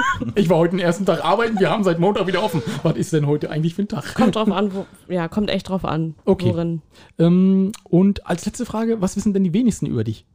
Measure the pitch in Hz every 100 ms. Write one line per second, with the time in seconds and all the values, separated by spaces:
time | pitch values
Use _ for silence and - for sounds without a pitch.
0 | 1077 1047 - - 165 170 170 180 175 170
1 | 196 165 160 202 233 214 175 214 185 165
2 | 175 214 180 175 165 160 - 147 165 -
3 | - 160 147 147 - 156 160 165 202 -
4 | - - 220 180 214 180 208 190 - -
5 | - 180 165 - 208 196 - 190 160 156
6 | 160 156 - 185 175 170 170 165 - -
7 | - - 170 180 190 190 190 - - 170
8 | 196 196 - 175 - - 240 214 226 226
9 | 190 - 208 196 190 165 247 - - 120
10 | 110 110 _